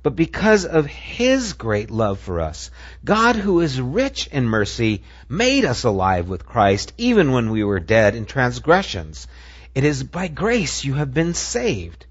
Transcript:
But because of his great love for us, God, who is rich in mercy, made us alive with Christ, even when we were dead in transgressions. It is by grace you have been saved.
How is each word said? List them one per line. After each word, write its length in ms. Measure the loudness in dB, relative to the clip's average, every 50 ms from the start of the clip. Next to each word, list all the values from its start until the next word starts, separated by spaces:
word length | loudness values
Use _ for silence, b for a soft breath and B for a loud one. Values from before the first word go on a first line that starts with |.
But 140 | -4 -4 0
because 500 | 0 -2 -2 0 0 4 4 4 4 2
of 200 | 2 0 0 0
his 680 | 0 -8 -14 -14 -14 -4 0 2 2 2 2 0 -6 -10
great 360 | -6 -2 -2 -2 -2 -2 -4
love 300 | -2 0 0 0 -2 -4
for 220 | -6 -6 -4 -4
us, 300 | -4 -4 -6 -10 -14 -16 B B B B B B B
God, 300 | 0 2 2 4 2 2
who 260 | 0 0 2 2 2
is 180 | 2 2 0 -2
rich 480 | -4 -2 -2 -2 -2 -2 -4 -8 -10
in 200 | -4 -2 -2 0
mercy, 560 | 2 2 0 0 0 -2 0 0 0 0 -2 B B B B B B
made 340 | -4 0 2 2 4 2 2
us 200 | 2 0 0 0
alive 440 | 0 2 2 2 2 2 2 0
with 180 | -4 -6 -10 -10
Christ, 460 | -4 2 4 4 4 4 2 0 -8 -8
even 340 | -2 0 2 4 4 4 4
when 200 | 2 2 0 0
we 120 | 0 0 0
were 160 | 0 0 -2
dead 340 | 0 2 4 6 6 4 2
in 120 | 0 -10
transgressions. 1040 | -6 -2 0 0 0 -2 -2 2 4 4 4 4 -2 -8 -8 -10 -10 -14 -16 -18 B B B B B B B B B B
It 120 | 0 0
is 180 | 0 0 -2 -6
by 240 | -8 -6 -8 -8
grace 560 | -8 -6 -4 -2 0 0 0 0 -2 -6 -6 -4
you 120 | -4 -2
have 180 | -2 -4 -2 0
been 200 | 0 0 0 -2
saved. 720 | -4 -6 -4 -4 -2 -2 -2 -4 -4 -8 -12 -16 -20 -20 -20